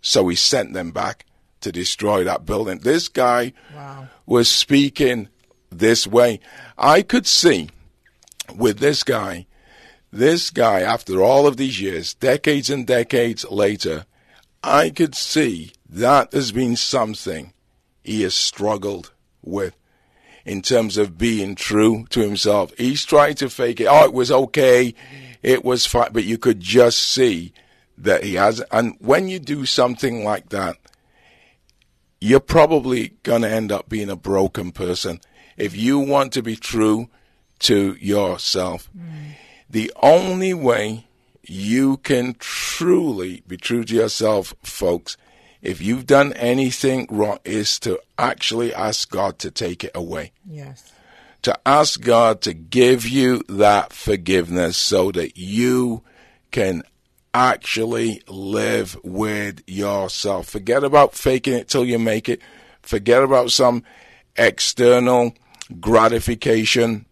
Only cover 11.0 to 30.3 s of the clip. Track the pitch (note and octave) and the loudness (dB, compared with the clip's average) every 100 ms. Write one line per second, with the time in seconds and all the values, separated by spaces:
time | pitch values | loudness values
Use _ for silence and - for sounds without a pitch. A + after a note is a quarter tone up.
11 | - F#2 G2 C#3 C#3+ B2+ C3+ G#2+ F#2+ E2+ | -2 2 4 6 4 2 -6 -4 -6 -6
12 | E2 - C3 C#3+ - C#3+ B2 C#3 B2 B2 | -10 -4 0 0 0 -2 -2 -6 0 0
13 | A#2 B2+ A#2 A2 - G2+ G2+ G#2 F#2+ D#2 | 0 0 0 -4 -8 0 0 0 -6 -8
14 | F#2 _ _ _ _ _ - C#3+ E3 D3 | -10 _ _ _ _ _ 0 2 2 0
15 | D#3+ C3 - D#3 C#3+ F2+ D#2+ _ _ E2+ | -4 -2 -4 -2 -2 -4 -12 _ _ -2
16 | A#2+ C#3+ - C#3+ B2+ G#2 B2+ A#2+ - C3+ | 4 4 4 -2 -4 -2 -2 -2 -2 -2
17 | A2 G#2 - E2 D2 _ _ _ _ _ | -2 -6 -10 -10 -12 _ _ _ _ _
18 | - G#2+ F#2+ - - - G2+ G#2+ G2 G2 | -8 -4 -2 -2 -4 -4 -4 -2 -4 -8
19 | - _ _ _ - F#2+ F#2 - _ _ | -14 _ _ _ -10 -6 -6 -10 _ _
20 | _ _ _ - - G2+ - B2 A2 F#2+ | _ _ _ -20 -10 -8 0 0 0 -2
21 | G#2 E2 A#2 A2 G2 G2 - G#2+ A2 A2 | -2 0 -2 -2 -4 -8 -2 4 4 4
22 | A2+ - G#2+ G2+ G#2+ G#2 F2+ - A#2+ D3 | -4 -2 -2 -2 0 0 -2 -4 -4 -2
23 | - D3+ D3 D3+ C3+ - A#2+ A#2 A2+ D3 | 2 4 4 2 -8 -4 -4 0 4 6
24 | D3 B2+ A#2+ C3+ C3+ - C3 B2 B2+ - | 6 4 2 2 2 2 6 6 4 -4
25 | - C#3 C3 B2 - B2+ B2 B2 - B2 | -20 -20 -20 -6 2 2 2 -2 0 0
26 | A#2 A2 G2 A2+ B2+ G#2 F2+ A2+ A#2+ - | 0 0 -2 0 0 0 2 6 6 4
27 | - - B2+ F2+ F2 _ _ _ _ _ | -2 2 2 0 -8 _ _ _ _ _
28 | F#2+ F#2 G2+ F2+ G2 A2 - - A#2 - | 0 0 0 0 0 0 -4 -2 -2 -4
29 | A2 D3 F#3+ F#3 C#3 D3 C3 - B2 A#2+ | 0 0 0 -8 -8 -8 -4 0 0 0
30 | C3+ A#2 G#2 | -6 -4 -4